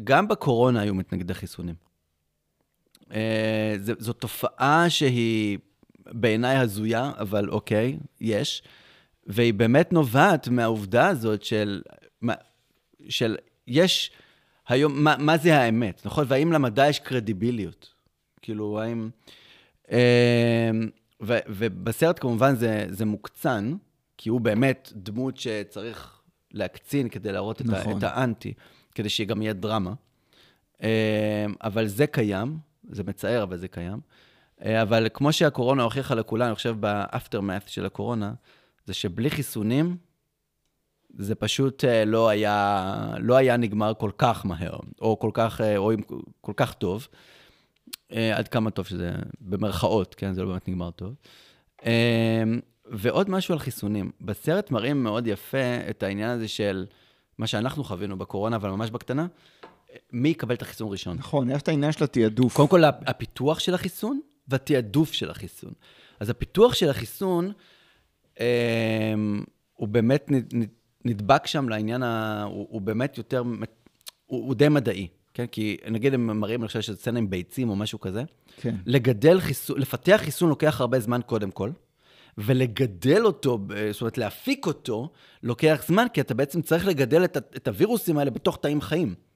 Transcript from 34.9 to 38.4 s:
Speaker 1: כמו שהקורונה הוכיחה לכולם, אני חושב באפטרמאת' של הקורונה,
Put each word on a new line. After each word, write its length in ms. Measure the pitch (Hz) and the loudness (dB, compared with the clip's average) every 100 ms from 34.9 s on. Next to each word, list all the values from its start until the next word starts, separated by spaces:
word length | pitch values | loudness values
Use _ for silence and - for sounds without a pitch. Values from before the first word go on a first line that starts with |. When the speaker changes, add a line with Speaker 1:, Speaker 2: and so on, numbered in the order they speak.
| 113 110 | 2 2
Speaker 1:
כמו 200 | - 143 | 2 2
שהקורונה 500 | 156 156 139 123 139 | 4 2 2 0 2
הוכיחה 320 | 117 131 131 120 | 0 -2 -2 -2
לכולם, 320 | 110 113 123 | -2 0 0
אני 80 | 107 | -2
חושב 200 | 120 110 | -4 -2
באפטרמאת' 840 | 104 101 98 120 - 101 98 95 - | -2 -2 -4 -8 -6 -4 -4 -4 -8
של 180 | - 95 | -8 -8
הקורונה, 480 | - 104 120 104 117 | -6 -4 -4 -4 -8